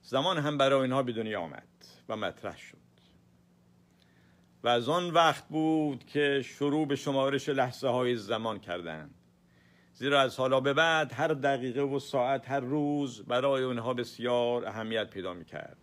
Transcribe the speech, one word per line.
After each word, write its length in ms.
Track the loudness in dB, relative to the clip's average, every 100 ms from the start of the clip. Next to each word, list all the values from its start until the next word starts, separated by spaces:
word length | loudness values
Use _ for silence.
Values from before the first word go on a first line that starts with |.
زمان 360 | -2 0 2 0
هم 200 | 0 4
برای 240 | 6 6
آنها 220 | 4 0
به 80 | 0
دنیا 300 | -2 -4 -4
آمد 260 | -6 -10 -20 _ -20 -20 -10
و 80 | -6
مطرح 400 | -6 -6 -12 -12
شد 200 | -20 -20 _ _ _ _ _ _ _ _ _ _ _ _ _ _ _ _ _ _
و 40 | 2
از 220 | 2 2
آن 200 | 0 2
وقت 380 | 4 4 2 -4
بود 560 | 0 2 2 0 -2 -6
که 360 | 0 2 0 -4
شروع 420 | -2 0 0 0
به 80 | -2
شمارش 540 | 0 0 0 0 -2
لحظه‌های 680 | 0 0 0 0 2 0 -2
زمان 440 | -2 -4 -2 -6
کردند، 560 | -8 -8 -8 -10 -14 -20 _ _ _ _ _ _ _
زیرا 280 | -6 2 4
از 160 | 2 2
حالا 220 | 2 2
به 140 | 2
بعد 400 | 4 4 4 0
هر 140 | -2 -2
دقیقه 540 | 0 0 0 -2 -2
و 180 | -2 -2
ساعت، 500 | -2 0 0 0 -2
هر 100 | -4
روز 640 | -2 -2 0 -2 -4 -8
برای 420 | -2 0 2 2
آنها 300 | 0 -2 -2
بسیار 720 | -4 -4 -6 0 2 2 0 -4
اهمیت 440 | -6 -4 -2 -4
پیدا 240 | -6 -8
می‌کرد 440 | -10 -12 -12 -12 -18